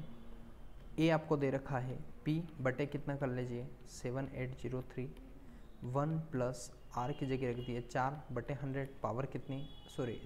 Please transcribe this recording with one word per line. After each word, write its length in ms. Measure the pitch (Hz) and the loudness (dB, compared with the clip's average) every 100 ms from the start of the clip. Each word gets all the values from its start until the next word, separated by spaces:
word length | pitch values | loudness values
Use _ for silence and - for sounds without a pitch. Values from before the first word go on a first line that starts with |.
| 156 - - - - - - - - - | -4 -8 -8 -10 -10 -10 -10 -10 -4 6
A 120 | 165 | 8
आपको 260 | 156 160 151 | 8 6 4
दे 120 | 135 | 6
रखा 280 | 135 - 135 | 4 2 0
है, 180 | 127 131 - - - | 2 -2 -6 -4 2
P 140 | 156 170 - | 2 2 0
बटे 240 | 131 127 143 | 2 2 2
कितना 300 | 143 143 139 | 0 0 2
कर 120 | 120 | 2
लीजिए, 380 | 127 123 120 139 - - | 2 0 -2 -4 -8 -12
सेवन 360 | - 127 127 139 - | -4 -2 0 0 -2
एट 220 | 127 131 | -2 -2
ज़ीरो 200 | - 127 | -2 -2
थ्री, 260 | 123 - 131 - - - - - - - 123 | -2 -4 -4 -6 -12 -12 -12 -14 -12 -8 0
वन 320 | 131 147 160 160 | 2 4 2 0
प्लस 400 | 127 123 139 - - - - | 2 2 0 -6 -10 -6 0
R 120 | 123 | 0
की 120 | 147 139 | 0 0
जगह 240 | 131 131 | 2 2
रख 140 | 120 123 | 0 0
दिए 160 | 120 | -2
चार 380 | 120 139 131 147 - | 0 2 2 0 -4
बटे 220 | 120 117 | -4 -2
हंड्रेड, 360 | 139 135 135 131 - | -2 0 0 -2 0
पावर 220 | 110 113 139 | 0 2 0
कितनी, 360 | 131 - 131 - - - | -2 -4 -4 -4 -8 -8
सॉरी 320 | - 123 107 | -2 0 -2